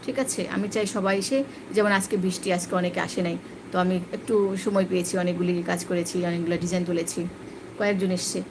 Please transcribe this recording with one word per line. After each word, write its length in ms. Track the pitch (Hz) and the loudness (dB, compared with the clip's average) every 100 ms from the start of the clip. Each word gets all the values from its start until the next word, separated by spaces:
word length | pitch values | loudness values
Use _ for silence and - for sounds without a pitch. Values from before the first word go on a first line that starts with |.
ঠিক 140 | - 269 | -4 -2
আছে, 300 | 262 - 185 | -2 -2 -2
আমি 180 | - 202 | -2 0
চাই 180 | 214 208 | 0 0
সবাই 320 | 208 190 196 | 0 2 2
এসে, 260 | 190 269 269 - - | 2 0 0 -6 -2
যেমন 200 | 208 208 | 2 4
আজকে 240 | 196 190 208 | 4 2 0
বৃষ্টি, 360 | 185 180 196 | 0 0 0
আজকে 240 | 175 175 185 | 0 2 0
অনেকে 240 | 180 175 | 0 0
আসে 220 | 170 - | -2 0
নাই, 140 | 175 170 - - - | -2 -2 -8 -16 -4
তো 60 | 180 | 2
আমি 220 | 180 185 175 | 4 2 0
একটু 440 | 220 - 220 196 190 | -8 2 2 4 0
সময় 220 | 214 196 185 | 0 2 2
পেয়েছি, 300 | 185 170 190 | 2 0 0
অনেকগুলি 440 | 180 170 175 175 175 | 0 2 2 2 0
কাজ 180 | 175 | -2
করেছি, 420 | - 180 175 185 175 | 0 -2 0 0 0
অনেকগুলো 300 | 170 170 170 | 0 0 0
ডিজাইন 240 | 175 180 | 0 0
তুলেছি, 440 | 175 170 170 - 175 - - - - - | 0 0 -2 -2 -4 -6 -14 -14 -16 -2
কয়েকজন 320 | 208 202 190 | 0 2 2
এসছে। 320 | 180 - 185 190 | 0 -2 -4 -6